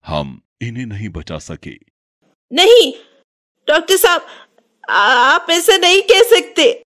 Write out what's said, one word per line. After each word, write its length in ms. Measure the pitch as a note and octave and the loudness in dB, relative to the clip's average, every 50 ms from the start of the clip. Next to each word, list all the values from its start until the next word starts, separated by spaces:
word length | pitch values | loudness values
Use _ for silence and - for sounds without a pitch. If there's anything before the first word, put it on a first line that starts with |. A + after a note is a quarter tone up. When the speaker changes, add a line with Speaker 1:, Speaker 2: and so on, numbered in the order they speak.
| _ | _
Speaker 1:
हम 360 | - D#2+ D2+ D2 C2+ B1+ - _ _ _ _ | -8 -8 -8 -8 -10 -14 -20 _ _ _ _
इन्हें 240 | A#2 A#2 A2+ A#2+ C3 | -14 -12 -12 -12 -12
नहीं 240 | A2+ G#2 G2 A2 G#2 | -12 -12 -12 -12 -12
बचा 280 | E2 E2+ D2 - D#2+ | -12 -14 -14 -12 -14
सके।" 380 | D2+ - - D#2 D2+ - - A1+ _ _ _ _ _ _ _ _ _ _ _ _ _ _ _ | -14 -14 -16 -18 -16 -16 -20 -20 _ _ _ _ _ _ _ _ _ _ _ _ _ _ _
Speaker 2:
"नहीं, 420 | B3 D4+ F#4 G#4+ A#4+ A#4+ F4 F3 - - - _ _ _ _ _ _ _ _ _ _ _ _ | -2 0 4 6 6 6 4 2 -4 -12 -20 _ _ _ _ _ _ _ _ _ _ _ _
डॉक्टर 300 | - D4+ D#4+ E4 E4+ F#4+ | -2 -2 -2 -2 -6 -6
साहब, 280 | F#4+ - F#4 F4 D#4+ - - - - - _ _ _ _ _ _ _ - - | -2 0 0 0 -2 -6 -12 -20 -20 -20 _ _ _ _ _ _ _ -10 -4
आ-, 460 | A2 F3+ G3+ G#3+ C4 A#3+ B3+ C4+ D4+ | -2 0 0 2 2 2 2 2 0
आप 120 | - C#4+ - | 0 0 -2
ऐसा 280 | E4 F4 E4+ - F#4+ | -4 0 2 2 2
नहीं 240 | F#4+ F4+ F4 F#4 G4 | 2 2 2 2 0
कह 220 | F#4+ - A4 F#4+ A#4 | 2 2 4 4 4
सकते 600 | A#4+ A4+ G#4+ - - - - D4+ A#3 - - _ | 4 2 0 0 -4 -2 0 0 0 0 -2 _